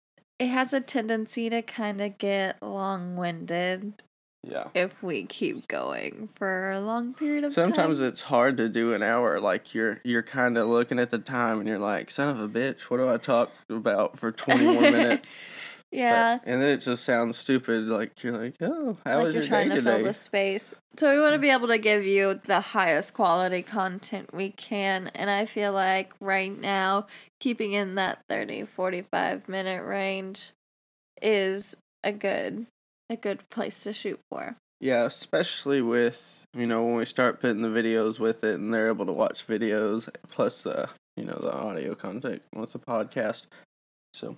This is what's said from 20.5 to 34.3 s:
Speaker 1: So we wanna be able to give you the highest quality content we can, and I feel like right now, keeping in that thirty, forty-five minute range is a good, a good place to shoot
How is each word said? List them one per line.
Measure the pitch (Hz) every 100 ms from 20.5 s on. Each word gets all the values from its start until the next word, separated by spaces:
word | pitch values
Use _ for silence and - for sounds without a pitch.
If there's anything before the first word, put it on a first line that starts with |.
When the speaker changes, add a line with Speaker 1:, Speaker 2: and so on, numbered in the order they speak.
| 196 - - _ -
Speaker 1:
So | 294
we | 285
wanna | 302 294
be | 285
able | 262 240
to | 226
give | 214 208 190
you | 196 196 196 -
the | 190
highest | - 214 180 151 -
quality | - 190 175 185 185
content | 180 214 190 185 - 196 -
we | 175 196
can, | - - 202 196 190 185
and | - 202
I | 202 214
feel | 220 202
like | 196 190 190 190 -
right | 196 190 190 202
now, | 196 196 190 202 202 - - -
keeping | 254 226 214
in | 202 190 190
that | 185 - -
thirty, | - 107 -
forty-five | - - 185 180 196 180 175 190 196
minute | 190 190 185
range | - 196 196 190 190 202 - _ _ _ _ _ _ _
is | 214 208 190 196 202 - _ _ -
a |
good, | 208 196 - 95 208 233 _ _ _ -
a | 233
good | 202 196 -
place | 233 214 -
to | 208
shoot | 214 202 - -